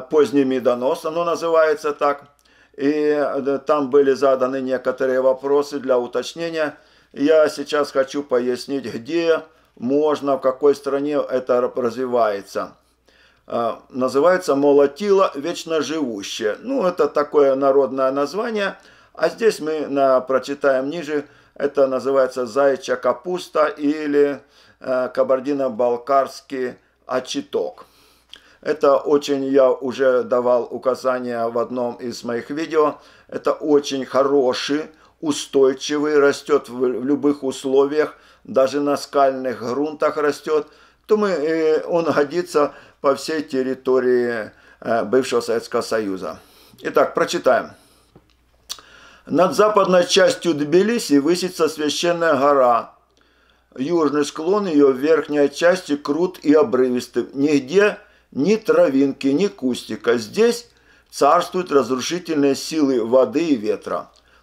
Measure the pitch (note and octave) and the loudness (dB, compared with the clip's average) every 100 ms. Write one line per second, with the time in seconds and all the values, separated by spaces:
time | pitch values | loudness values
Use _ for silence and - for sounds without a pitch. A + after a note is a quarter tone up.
0 | B2+ D#3 C3 C#3+ C3 C3 A#2+ A#2+ B2+ E3+ | 2 2 4 2 2 0 0 0 -2 -2
1 | D#3+ D#3+ F3 D3+ E3 E3 D#3 D3 D3+ C#3+ | -4 -4 -2 -2 0 2 4 2 -4 -2
2 | D3 C3+ - _ _ _ _ - C#3 D3+ | -2 -2 -10 _ _ _ _ -4 -2 0
3 | D3+ D3 C3+ C3 C3 C3+ - D3+ C3+ C#3+ | 0 0 -2 -2 -4 -4 0 0 4 4
4 | C#3 B2+ C3+ C3 B2+ C3+ C3 B2+ C3 B2+ | 4 4 2 2 0 -2 -4 -4 -4 -2
5 | C3+ B2+ C3 C3 C#3 C#3+ C#3+ C#3+ B2+ B2+ | 0 2 2 0 0 0 0 -6 0 0
6 | A#2+ B2 B2 E3 E3+ D#3+ D3 - _ _ | 0 -6 -6 -8 -6 -4 -6 -8 _ _
7 | _ - C#3+ D#3 D3+ - C#3+ D3+ C#3+ C#3 | _ -2 4 6 4 0 -4 -2 -2 -2
8 | C3 C#3+ C#3+ B2 B2 A#2+ - C#3 A2+ G2+ | -2 -4 -2 -2 0 -4 -6 -8 -6 -10
9 | A#2 E3+ E3 D#3 - _ _ - A#2+ C#3+ | -4 -2 0 0 -2 _ _ -8 -2 0
10 | D3+ C3+ C#3 C3+ C3+ B2+ D3 C3+ C#3 C#3 | 0 0 -2 0 0 2 2 2 -2 -4
11 | C#3+ D3 - B2+ B2+ B2 B2 - B2 A#2 | -2 -2 -2 -4 0 0 0 -2 -4 -4
12 | B2+ A#2+ A2 G2+ F#2+ G#2 F2+ _ _ _ | -2 0 0 -2 -8 -8 -8 _ _ _
13 | _ _ _ _ - A#2 A#2 - _ C3 | _ _ _ _ -8 -4 -4 -6 _ -4
14 | B2+ C3 D#3+ F#3 F3+ C#3 C#3+ C#3+ C#3+ - | -2 2 4 2 0 2 4 6 4 0
15 | G#3 F#3+ F#3+ D3+ D3+ E3 E3 D#3+ C3 D#3+ | 2 2 2 -2 -8 -8 -4 -4 -2 -4
16 | C3 G#2 G2 - G#2+ G2+ A2+ A#3+ F#3 F3 | -6 -8 -10 -6 -4 -4 -6 -2 -2 0
17 | D3 D3+ C#3+ D3+ C#3 C3+ C#3 C#3 C3 C3+ | -2 -2 0 4 4 4 2 4 2 0
18 | C3 C#3 D3 F3+ A#3 G#3+ G3 - - _ | -2 0 -4 -4 -6 -4 -4 -8 -20 _
19 | _ - E3+ - A3 - D3+ D#3 C3+ C#3 | _ -4 -2 0 0 0 -4 -4 -2 2
20 | C3+ C3 B2+ C3 C3 C#3+ C#3+ C3 C3+ E3+ | 4 2 2 -2 -2 -2 0 0 -2 -8
21 | D3 D3+ D3 _ _ - C#3+ D3 C3+ C3 | -6 -6 -6 _ _ -6 -2 2 2 0
22 | B2 C3+ B2+ C3 B2 A#2+ C#3+ B2+ - B2 | 0 2 0 -2 -4 2 2 0 -4 -2
23 | B2+ B2 F3+ F3+ - D#3+ D3+ D3 D3 D#3 | -2 -2 -4 -8 -4 0 0 0 -2 -2
24 | D3+ C#3+ C#3+ C3 _ _ _ _ - B2+ | 0 2 2 -2 _ _ _ _ -4 -2
25 | B2+ - B2+ C3 B2+ C#3+ C3 A2 B2 A#2+ | -2 -2 0 0 0 -2 -2 0 0 0
26 | B2+ C#3 C3 - - C3+ B2 B2 _ _ | 0 0 0 -6 -12 -6 -6 -8 _ _
27 | - B2+ B2+ C#3 C#3 A2+ E2+ - - _ | -6 -6 -4 -8 -4 -4 -4 -8 -20 _
28 | _ _ _ - _ _ C#3+ D3+ C#3+ C3+ | _ _ _ -20 _ _ -6 0 2 0
29 | - C#3+ D3 C#3 C3+ C#3 C3 B2 C3+ A2+ | 2 0 0 -4 0 4 4 2 -4 0
30 | C3+ B2+ A2 B2 B2 B2 A#2 A#2+ C3 B2 | 2 2 0 0 2 0 -2 -4 -4 -2
31 | C3 B2+ B2 A#2 A#2 A#2+ A2+ B2+ A#2+ A#2 | -2 -4 -4 -4 -4 -4 -4 -4 -6 -6
32 | B2 A2+ B2 A#2 A2+ D3 D#3 D#3 D3+ B2+ | -10 -10 -8 -8 -8 -8 -4 -2 -2 -6
33 | - _ - - - C#3 D3+ C#3+ C#3+ C3+ | -18 _ -14 -6 -4 -4 2 2 2 -8
34 | B2 C3 C#3 C#3+ B2+ A#2+ - D3 D#3 _ | -2 0 2 2 0 -2 -4 -4 -6 _
35 | _ - D#3+ C#3+ - C#3 C3+ C3+ - D3 | _ -10 -6 -6 0 4 4 2 -4 -2
36 | D3+ D3+ C#3+ - - C#3 B2 B2 B2+ A2+ | 2 4 2 2 0 -2 -2 -4 -2 -2
37 | C3 C#3+ C#3+ C#3+ C3+ B2+ C3+ C3+ C#3 D3+ | -2 0 0 -2 -6 -6 0 2 2 0
38 | D3+ - _ _ - A2+ C3 C#3+ C#3+ C#3 | -4 -6 _ _ -4 0 0 0 -2 -4
39 | - D3 C#3 C3+ B2+ G#2+ A#2+ B2+ D3+ D3+ | -2 2 2 0 -6 -6 -6 -4 -4 -2
40 | D3+ D3+ D3 C#3+ - D#3 D3 _ _ _ | -2 0 -2 -2 -2 -2 -4 _ _ _
41 | - G#3+ G#3 E3 D#3 E3 D#3 D#3+ - E3+ | -2 0 2 0 0 0 2 0 0 -2
42 | D#3+ D3 C#3+ E3+ F3 D#3 C#3+ - - _ | 0 0 0 -2 -2 0 0 -4 -20 _
43 | C#3+ C3 - D#3+ D3 C3 B2+ C3 C3 C3 | -2 -2 -2 -6 -4 -4 -4 -4 0 2
44 | B2 B2 A#2+ A#2 G#2 _ - - - A2+ | 2 2 0 -4 -10 _ -20 -12 -4 -2
45 | G#2 B2+ B2 A#2+ A#2 A2+ - A#2+ A2 A2 | 2 0 2 -2 -2 -4 -2 -6 -2 -4
46 | G#2 F#2 F2 F#2 _ _ - - D#3 D3+ | -4 -6 -10 -12 _ _ -20 -12 -2 0
47 | C3 - E3 F3 C3+ A2+ E2+ - _ _ | 0 0 -2 0 2 0 -2 -16 _ _
48 | _ _ _ _ _ _ - - - - | _ _ _ _ _ _ -18 -18 -20 -20
49 | - - - D3 F3+ E3+ G#3+ G#3 F3+ F3+ | -20 -20 -4 0 2 2 2 4 4 4
50 | F3 F#3+ F3+ F3 F3 D3+ D3 E3+ G#3 A#3 | 4 4 4 2 -2 -2 2 4 4 0
51 | - C#3+ C#3+ F3 F3+ - D#3 D3 D3+ C#3+ | 2 2 2 0 -2 -2 -2 0 -4 -2
52 | F3 E3+ E3 C3+ C#3+ C#3+ B2 A#2 - _ | -2 0 0 2 2 4 4 2 -2 _
53 | _ _ _ _ _ _ _ - C#3 F3 | _ _ _ _ _ _ _ -8 -2 0
54 | D3 D3 C#3+ - D#3+ G#3 G3 D3 C#3 B2+ | 2 0 -4 -4 -2 0 2 4 4 4
55 | D3 D#3+ D3 D3 C#3+ - E3+ F3+ - C#3+ | 2 0 0 0 0 2 0 0 -2 -4
56 | C#3+ D3+ F#3 - D#3 D3+ C3+ B2 B2+ B2 | -2 -2 -2 -2 2 4 4 2 0 -2
57 | B2 B2 A#2 C3+ D3 C#3+ B2+ F3+ G#3 - | -4 -6 -4 -2 0 0 2 2 2 -2
58 | _ _ _ - D3+ A3 - B2 C3+ C3+ | _ _ _ -2 0 0 2 4 4 4
59 | C#3 B2+ C3+ C#3+ G3 - B2+ A#2+ - G#2+ | 0 0 0 0 0 -2 -4 -4 -8 -6
60 | A#2+ A#2+ G#2 F3+ A#3 A#3 - _ _ _ | 0 0 -2 0 2 0 -8 _ _ _
61 | _ - C#3+ E3+ E3+ F#3 F3+ C#3 A#2 B2+ | _ 0 2 2 0 -6 0 0 2 -4
62 | A#2+ F3 E3+ D#3 C#3 C3+ - D#3+ C#3 B2+ | -4 -6 -4 0 0 0 -4 -2 0 0
63 | A2 B2+ B2 C3+ E3+ B2+ G#2+ G2 G2+ E2+ | 2 2 2 0 0 -2 -2 -4 -4 -8
64 | - _ _ _ | -10 _ _ _